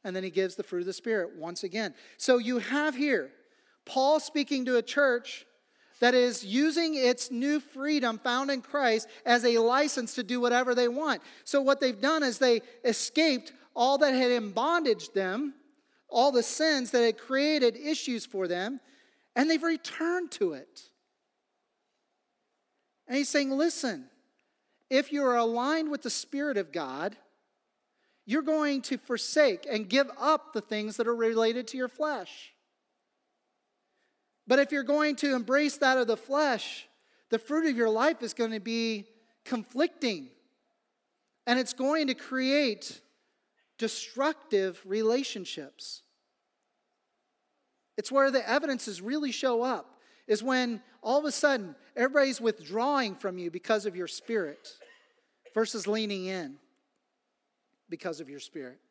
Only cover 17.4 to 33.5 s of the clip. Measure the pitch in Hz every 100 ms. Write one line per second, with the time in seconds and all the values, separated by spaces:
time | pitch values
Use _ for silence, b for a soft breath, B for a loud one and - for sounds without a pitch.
17.4 | 294 311 240 233 294 311 - 233 - 196
18.4 | 180 175 196 269 b b b b b -
19.4 | 302 320 330 320 - - 330 359 339 -
20.4 | 185 139 - - - _ _ _ _ _
21.4 | _ _ _ _ _ _ _ _ _ _
22.4 | _ _ _ _ _ _ - 262 277 294
23.4 | 277 269 330 - 254 165 127 _ _ _
24.4 | _ _ _ _ _ 262 285 285 269 240
25.4 | 233 233 262 320 311 285 247 - - 277
26.4 | 294 214 165 165 139 135 180 214 _ _
27.4 | _ _ _ _ _ _ _ _ - 269
28.4 | 294 311 294 277 - 254 - 240 - 302
29.4 | 285 175 285 220 196 247 262 - 269 302
30.4 | - 220 - 214 214 214 233 233 226 226
31.4 | 226 233 233 262 254 - 302 262 180 -
32.4 | - _ _ _ _ _ _ _ _ _
33.4 | _